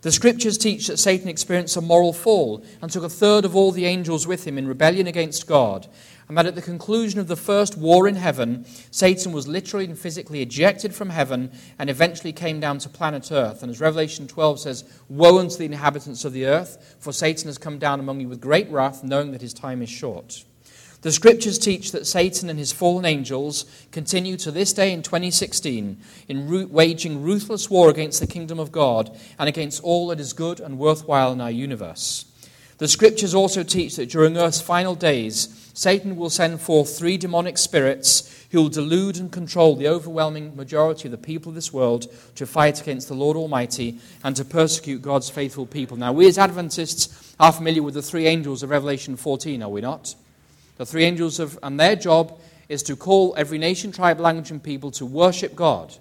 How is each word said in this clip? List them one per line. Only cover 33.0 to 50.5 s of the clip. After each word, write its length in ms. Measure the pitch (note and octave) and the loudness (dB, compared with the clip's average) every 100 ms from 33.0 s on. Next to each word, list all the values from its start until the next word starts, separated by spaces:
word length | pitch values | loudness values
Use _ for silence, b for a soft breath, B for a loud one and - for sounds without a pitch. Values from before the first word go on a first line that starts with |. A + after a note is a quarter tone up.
| G#3+ A3 G3+ F3+ | 6 6 0 2
also 260 | G3 F#3+ | 2 0
teach 340 | E3+ F#3 D#3+ - | -2 -2 -2 -4
that 120 | B2 | -6
during 260 | D#3+ D#3 E3 | 4 4 4
Earth's 240 | E3+ D#3+ | 0 0
final 360 | - F3 F#3 E3+ | 0 0 0 0
days, 540 | E3+ C3+ A2 G#2+ - B B - | 0 2 -2 -4 -6 B B -2
Satan 400 | F#3+ G3+ G3 F3 | 2 2 0 -6
will 140 | E3+ | -4
send 300 | D#3+ E3+ E3 | 0 0 -2
forth 380 | - D#3 D3 D3+ | 2 4 4 -2
three 200 | E3+ F#3 | -2 -2
demonic 400 | F3+ E3+ F3 - | -2 -2 -2 -2
spirits 880 | - E3 C3+ C3+ - - - - - | 0 2 2 2 2 0 -2 -20 -2
who 100 | E3+ | 2
will 80 | D#3 | 2
delude 480 | D#3 D3 E3+ G3 F3 | 0 0 0 0 -4
and 140 | F3+ | -8
control 440 | F3+ D#3+ F3 D#3+ C3+ | -10 -8 4 4 6
the 140 | C#3+ | 0
overwhelming 640 | E3+ D#3+ D#3+ D#3 D#3 D3+ C#3 | 0 -4 -2 -2 -4 -12 -14
majority 520 | C3+ D3+ D#3 D#3 C#3 | -4 2 2 0 -8
of 40 | |
the 60 | A#2 | -12
people 320 | - D#3+ D#3+ | -10 -10 -10
of 60 | D#3+ | -12
this 160 | - | -8
world 360 | C3+ B2 A#2+ A#2+ B B - | 0 0 0 -4 B B -14
to 120 | C3+ | -6
fight 340 | D#3+ D3+ D3 | 2 2 2
against 280 | - C3+ - | -8 -10 -8
the 40 | |
Lord 240 | C3 C#3+ D#3 | -2 -2 -2
Almighty 600 | D#3+ C3+ B2 - A#2+ A#2 B B | -2 -2 -2 -4 -8 -8 B B
and 120 | C3+ C3+ | -6 -6
to 80 | C3+ | -4
persecute 560 | E3 D#3+ D#3 D3+ C3+ | 2 2 0 -6 -8
God's 280 | C3 C#3 C3 | -2 -2 -2
faithful 360 | - C#3 C#3+ B2 | -8 -8 -8 -10
people. 320 | D3 B2+ A#2+ | -8 -8 -6
Now, 160 | B2 | -4
we 140 | C#3 F#3 | 8 8
as 100 | F3+ | 8
Adventists 960 | G3 F3 E3+ - D#3+ - - - - _ | 2 2 -8 -6 -6 -4 -4 -6 -20 _
are 120 | D#3+ | 6
familiar 320 | D#3+ D#3+ D#3+ | 6 0 0
with 100 | D3 | 0
the 80 | C#3 | -6
three 240 | C#3+ E3+ D#3+ | -6 0 2
angels 380 | E3 C#3+ C3 | 2 -2 -6
of 80 | C3 | -2
Revelation 440 | D3 C#3+ C#3 - B2+ | -2 0 -6 -6 -8
fourteen, 460 | D#3 C3+ D#3+ C3+ | -4 -4 -4 -8
are 80 | G#2+ | -6
we 120 | G2+ | -6
not? 340 | A#2+ D3+ - - _ _ b | -6 -8 -12 -16 _ _ b